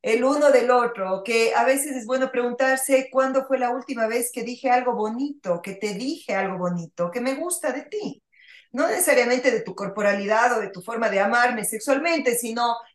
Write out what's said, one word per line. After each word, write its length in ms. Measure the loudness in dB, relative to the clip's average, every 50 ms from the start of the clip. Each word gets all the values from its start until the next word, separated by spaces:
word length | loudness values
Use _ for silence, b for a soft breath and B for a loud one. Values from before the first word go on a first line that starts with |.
El 220 | 0 0 0 2 4
uno 280 | 2 4 6 6 6
del 200 | 6 6 6 6
otro, 520 | 4 4 4 2 -2 -4 -4 -2 -2 -4 -2
que 300 | 0 2 2 2 4 4
a 100 | 2 4
veces 300 | 4 2 0 0 -4 -6
es 100 | -8 -4
bueno 260 | -2 -2 -2 -2 0
preguntarse 800 | -2 -2 -2 -2 0 0 2 2 2 0 2 2 2 2 2 2
cuándo 340 | 0 2 2 2 2 0 0
fue 140 | 0 -2 0
la 120 | 0 0
última 360 | -2 -4 -6 -8 -4 -2 -2 0
vez 240 | 0 -2 -2 -4 -6
que 100 | -6 -8
dije 260 | -8 -8 -4 0 2
algo 220 | 2 2 2 0 -2
bonito, 640 | -2 -4 -4 -4 -4 -6 -6 -6 -10 -4 -4 -4 -4
que 120 | -4 -10 -10
te 200 | -6 -6 -6 -6
dije 420 | -4 -6 -6 -6 -8 -6 -4 -4
algo 220 | -2 -2 -4 -4 -4
bonito, 540 | -4 -4 -4 -4 -6 -10 _ -6 -6 -4
que 100 | -4 -4
me 140 | -4 -4 -4
gusta 360 | -4 -4 -4 -6 -4 -4 -4 -6
de 100 | -6 -8
ti. 400 | -8 -8 -6 -6 -6 -10 -10 _ _ B B B B B B B B
No 160 | -4 -2 -2 0
necesariamente 640 | 0 0 2 2 4 4 4 2 2 2 2 2
de 100 | 0 0
tu 140 | -4 -6 -10
corporalidad 840 | -8 -8 -8 -6 0 0 0 0 0 0 0 2 4 4 4 2 0
o 40 |
de 80 | -2 -4
tu 120 | -8 -12
forma 280 | -12 -8 -4 -2 -2 0
de 100 | 2 2
amarme 460 | 2 2 4 4 2 2 0 -2 -4
sexualmente, 680 | -4 -6 -6 0 0 0 2 2 0 0 2 0 0 0
sino 420 | 0 -4 -4 -4 -2 0 0 -2 B B B